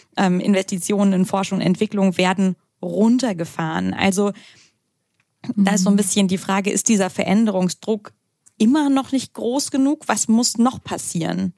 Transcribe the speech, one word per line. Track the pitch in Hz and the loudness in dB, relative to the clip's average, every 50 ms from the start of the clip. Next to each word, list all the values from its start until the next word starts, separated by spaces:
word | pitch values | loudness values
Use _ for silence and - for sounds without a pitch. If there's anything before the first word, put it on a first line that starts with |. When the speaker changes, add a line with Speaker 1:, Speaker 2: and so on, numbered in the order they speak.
| - _ _ | -20 _ _
Speaker 1:
ähm, | - 196 185 185 180 | 0 0 0 0 0
Investitionen | - - 196 190 190 - 202 175 - - 208 202 202 196 | 0 0 0 0 -2 -4 -6 -6 -4 -2 0 2 2 2
in | 190 180 190 | 2 2 0
Forschung | - - 196 196 - 190 185 | 0 0 -2 -2 -2 -2 -2
und | - | 0
Entwicklung | 185 180 - 214 - 214 202 196 190 170 - | 0 0 0 -2 -2 -2 0 0 0 2 2
werden | 180 185 190 196 190 185 175 - _ _ _ _ | 0 0 2 2 0 0 -2 -4 _ _ _ _
runtergefahren. | - 175 170 185 214 226 240 254 262 233 185 165 170 - - - 165 160 160 180 185 - - | -8 -4 0 2 4 4 4 2 0 -2 -4 -4 -6 -8 -6 -6 -4 -4 -4 -4 -2 -4 -2
Also | - - 196 180 196 202 202 196 - - - - _ _ _ _ _ _ _ _ _ _ _ _ _ _ _ _ _ - - - | 0 0 0 2 2 0 -2 -2 -6 -14 -20 -20 _ _ _ _ _ _ _ _ _ _ _ _ _ _ _ _ _ -12 -4 0
da | 208 196 196 202 | 0 2 2 2
ist | 185 185 | 2 2
so | 202 | 2
ein | 202 | 2
Speaker 2:
Mhm. | 202 | 2
Speaker 1:
bisschen | 202 196 - 208 196 175 | 2 0 0 0 0 0
die | 190 185 | 0 -2
Frage, | - - 190 202 190 - | -2 -2 -2 -2 -2 -2
ist | - - - - | -2 0 0 2
dieser | 226 190 190 185 | 2 2 2 0
Veränderungsdruck | - - - - 190 220 226 214 190 185 185 175 - - - 208 220 208 - - - _ _ _ _ _ _ _ _ - | -2 -4 -2 0 2 2 2 2 2 0 0 -2 -4 -4 -4 -4 -4 -4 -6 -12 -20 _ _ _ _ _ _ _ _ 2
immer | 214 226 277 311 294 277 | 4 4 4 4 4 2
noch | 269 269 262 - | 2 0 0 -2
nicht | 269 254 - - - | -2 -4 -4 -6 -8
groß | 233 214 233 247 294 - - | -6 -4 -2 -2 -2 -4 -2
genug? | - 269 269 277 302 302 - | 0 0 2 2 0 -2 -2
Was | - 220 202 - - | -4 -2 -2 0 2
muss | 220 233 247 - - | 2 2 2 0 0
noch | 226 233 254 - - | 0 0 0 0 -4
passieren? | - - 175 165 - - - 170 160 170 180 180 196 180 - | -10 -10 -10 -10 -8 -6 -4 -4 -4 -4 -2 -4 -4 -6 -6